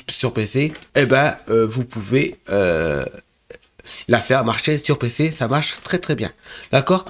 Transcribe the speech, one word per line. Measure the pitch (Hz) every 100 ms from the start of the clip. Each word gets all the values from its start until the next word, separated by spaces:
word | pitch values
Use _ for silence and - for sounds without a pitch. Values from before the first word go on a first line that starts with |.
| -
sur | - 123
P | - 104
C, | 135 151 - - 139
eh | 139
ben, | 139 151 - -
euh, | 113 110
vous | 120
pouvez, | 120 113 98 131 - - -
euh, | 101 92 82 80 71 62 - - _ - - _ _ - - -
la | 113
faire | - 113 113
marcher | 107 - 151
sur | - 143
P | 120
C, | - 156
ça | 156 117
marche | 143 147 -
très, | - 175
très | - 127
bien. | 107 - - - -
D'accord ? | 135 135 185 -